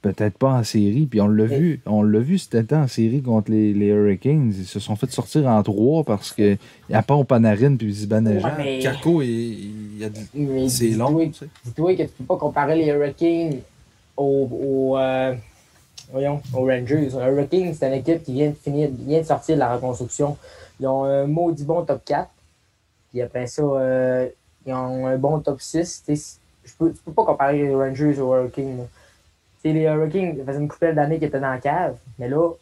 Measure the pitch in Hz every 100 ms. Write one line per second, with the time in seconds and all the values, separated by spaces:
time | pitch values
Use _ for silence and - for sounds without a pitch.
0 | 101 90 107 - 135 127 110 110 101 117
1 | 151 110 101 107 110 139 170 139 - 107
2 | 107 107 131 185 - 117 113 151 135 -
3 | 113 135 127 110 101 110 107 101 101 104
4 | 104 95 131 151 123 95 92 101 - 107
5 | - - - 151 135 110 101 101 117 160
6 | 143 101 - - 104 101 - - - 107
7 | - 143 127 120 113 101 139 131 110 101
8 | 104 110 113 95 - 147 139 131 131 -
9 | 156 170 127 113 117 101 101 107 104 104
10 | 110 107 104 139 143 131 131 123 117 110
11 | 127 160 160 - 147 - 120 117 170 185
12 | 151 - 127 180 147 143 143 160 156 147
13 | 147 - 170 165 165 131 - _ _ _
14 | _ - 139 139 131 120 139 135 131 131
15 | 131 131 131 127 - _ _ _ _ -
16 | - 131 139 147 127 123 131 127 123 151
17 | 139 127 127 143 139 180 180 156 135 135
18 | 165 170 160 131 151 147 - 143 151 123
19 | 127 156 156 147 - 156 123 120 127 120
20 | 120 - 143 147 - - - _ 131 135
21 | 139 139 143 156 170 151 143 170 165 139
22 | - 147 180 _ _ _ _ _ _ _
23 | _ 123 120 123 120 - 147 135 131 131
24 | 127 127 127 - _ _ 135 127 127 131
25 | 131 131 139 156 151 139 - 160 175 -
26 | - 147 - - _ _ - _ 165 -
27 | - 160 220 147 139 147 143 135 135 127
28 | 151 139 131 131 127 - 135 127 123 _
29 | _ _ _ _ _ _ 156 160 156 151
30 | 156 185 185 143 135 139 147 - 170 151
31 | 143 160 147 135 135 127 139 165 175 117
32 | - 113 123 143 170 170